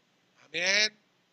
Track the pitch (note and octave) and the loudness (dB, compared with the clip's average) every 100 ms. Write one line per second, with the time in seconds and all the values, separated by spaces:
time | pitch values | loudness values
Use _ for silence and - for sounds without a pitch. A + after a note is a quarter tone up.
0 | _ _ _ _ C3 D#3+ F3+ G3+ G#3+ G#3+ | _ _ _ _ -10 -4 0 0 0 -4
1 | _ _ _ | _ _ _